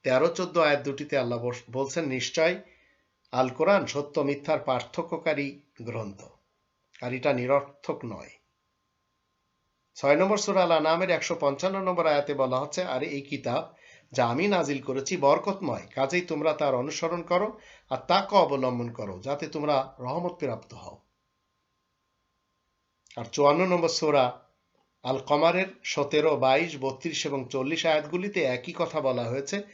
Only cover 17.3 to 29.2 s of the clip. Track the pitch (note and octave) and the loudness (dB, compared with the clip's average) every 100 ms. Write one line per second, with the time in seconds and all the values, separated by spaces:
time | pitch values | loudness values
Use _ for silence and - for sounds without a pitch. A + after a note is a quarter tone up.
17.3 | F3+ G#3+ - - - - B2+ - F#3+ G3 | 0 0 -6 -18 -18 -8 -4 2 2 4
18.3 | G3+ C#3 C3+ B2+ B2 A#2 A#2 G2+ F#2 C3 | 4 4 2 0 -2 -4 -6 -10 -8 -6
19.3 | D3 D#3+ D#3+ D3 C#3 C3+ - B2 E3 F3 | -6 -4 -4 0 0 0 -6 -6 -4 -6
20.3 | - C3+ - - A2+ - - _ _ _ | -4 -6 -6 -10 -20 -18 -20 _ _ _
21.3 | _ _ _ _ _ _ _ _ _ _ | _ _ _ _ _ _ _ _ _ _
22.3 | _ _ _ _ _ _ _ - - A#2+ | _ _ _ _ _ _ _ -16 -12 -6
23.3 | D3 C#3+ D#3+ F#3 F3 E3 - D#3 C#3+ B2 | 2 4 4 4 2 2 0 2 4 2
24.3 | - _ _ _ _ _ _ B2 C3+ C#3 | -2 _ _ _ _ _ _ -4 -4 0
25.3 | D3 E3 F3+ F#3+ - - - C#3 D3+ D#3+ | 4 4 2 -2 -6 -6 -2 0 2 4
26.3 | C3+ C3 C#3 E3+ C#3+ C3 - E3+ D3+ D3 | 4 4 4 0 -4 -6 -4 -6 -6 -4
27.3 | C#3 B2 C3+ C3+ D#3+ E3 D3+ D3 F3 E3+ | -4 -4 -4 -2 -2 2 0 0 -4 -4
28.3 | F3+ C3+ B2 - E3+ D#3+ D#3 C3+ A#2+ | -2 0 -2 -6 -4 -4 -2 0 0